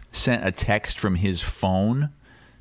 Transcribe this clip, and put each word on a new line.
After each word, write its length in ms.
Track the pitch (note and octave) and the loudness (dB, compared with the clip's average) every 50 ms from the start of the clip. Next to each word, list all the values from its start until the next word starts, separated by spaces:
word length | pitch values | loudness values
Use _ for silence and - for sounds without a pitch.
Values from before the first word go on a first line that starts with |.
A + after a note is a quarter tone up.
| - - | -14 -6
sent 340 | - - - C3 A#2+ G#2+ - | -4 0 2 2 0 0 0
a 60 | F#2+ | -2
text 480 | F#2+ - - - G#2 G#2+ - - - - | -2 -2 0 0 0 0 0 -4 -4 -2
from 160 | - G2+ F#2 | 0 0 2
his 260 | E2+ G2 G2 F2+ E2 | 2 2 0 0 0
phone 680 | - - - - - F#2 F#2 F#2+ G2+ A2 B2 C#3 D3 C#3+ - - - - - - - - - - | -2 -4 -4 0 0 2 2 2 2 2 2 0 0 -2 -4 -10 -20 -20 -20 -20 -20 -20 -18 -12